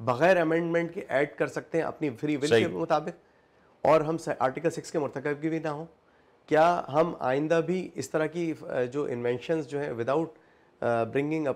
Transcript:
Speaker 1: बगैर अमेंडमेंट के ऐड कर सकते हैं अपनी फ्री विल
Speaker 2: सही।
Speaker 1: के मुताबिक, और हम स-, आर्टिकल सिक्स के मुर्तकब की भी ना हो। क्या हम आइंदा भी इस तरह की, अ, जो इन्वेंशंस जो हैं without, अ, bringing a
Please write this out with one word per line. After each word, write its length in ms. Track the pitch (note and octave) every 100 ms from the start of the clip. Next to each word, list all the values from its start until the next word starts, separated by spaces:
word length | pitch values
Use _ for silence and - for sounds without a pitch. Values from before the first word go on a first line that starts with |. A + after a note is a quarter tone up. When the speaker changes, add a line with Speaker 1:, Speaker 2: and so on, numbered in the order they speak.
Speaker 1:
बगैर 340 | A#2 A#2+ E3 F#3
अमेंडमेंट 580 | D#3+ E3 E3+ E3 E3+
के 60 | F3
ऐड 340 | - C3 D3
कर 120 | - D3+
सकते 320 | - C3+ E3
हैं 60 |
अपनी 260 | D3 - D3+
फ्री 260 | A#2 D3+ D3
विल 140 | C#3+
Speaker 2:
सही। 120 | A#2
Speaker 1:
के 60 | A#2+
मुताबिक, 460 | F3+ E3 D#3 D#3 - _ _ _ _ _ _
और 180 | - D#3
हम 140 | D3+ D#3+
स-, 120 | D#3+
आर्टिकल 420 | - C#3+ D#3+ D#3+
सिक्स 200 | D#3+ -
के 80 | E3+
मुर्तकब 420 | C#3 C#3+ C#3 D3
की 80 | D#3
भी 120 | D#3+
ना 100 | D#3
हो। 180 | D3 E3 _ _ _ _ _ -
क्या 380 | D3+ E3 F3 -
हम 300 | C#3 E3+ -
आइंदा 400 | B2+ C3+ D#3 E3
भी 320 | D#3+ F#3 F3+ -
इस 160 | C3+
तरह 140 | D#3+ D#3
की, 260 | D#3 E3+
अ, 300 | C#3+ - C3+
जो 260 | B2 C#3 D3
इन्वेंशंस 580 | B2 A#2+ B2 - E3 C3+
जो 120 | C#3+
हैं 140 | D3
without, 340 | C#3 A#2 C#3+ D#3+ - _ _ _ -
अ, 220 | A#2+ A#2
bringing 440 | A2+ B2+ D3 D#3+
a 60 | D3